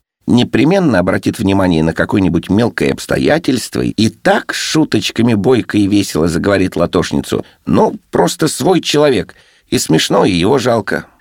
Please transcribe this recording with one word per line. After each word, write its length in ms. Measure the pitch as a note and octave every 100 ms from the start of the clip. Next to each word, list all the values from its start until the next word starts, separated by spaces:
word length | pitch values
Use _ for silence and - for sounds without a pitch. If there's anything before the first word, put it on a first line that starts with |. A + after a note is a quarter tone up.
| _ _ -
непременно 720 | A#2+ A#2+ A2 D#3 G3 E3 F#2+
обратит 400 | F2+ G2+ - -
внимание 460 | G2 G2 F#2 D#2+
на 80 | D#2+
какое-нибудь 580 | D#2+ F2 G#2 F#2 E2 -
мелкое 420 | G2 A#2 - C#2+
обстоятельство 920 | - - C#2 C2+ D#3 D#3 B2+ - -
и 260 | B1 - A2
так 440 | - F3 G#3 -
шуточками 840 | - - D#3 D3+ A2 - - A#2
бойко 440 | G#2+ A2 B2 - G#2
и 80 | G2
весело 400 | G2+ F#2+ D2+ E2+
заговорит 480 | E2 G2 G2 F#2
латошницу. 680 | E2 E2+ F2+ - C#2 - G#1 - _ -
Ну, 300 | F2+ G#3 - _
просто 380 | - E3+ - D#3
свой 320 | - C#3 G3
человек, 540 | - D3 D3 A2 - - _ _ _
и 100 | A#2+
смешно, 460 | - D3+ - F#3+
и 80 | D3+
его 260 | F2 F#2 C#3
жалко. 480 | A#2+ A#2 G2 D2+ - _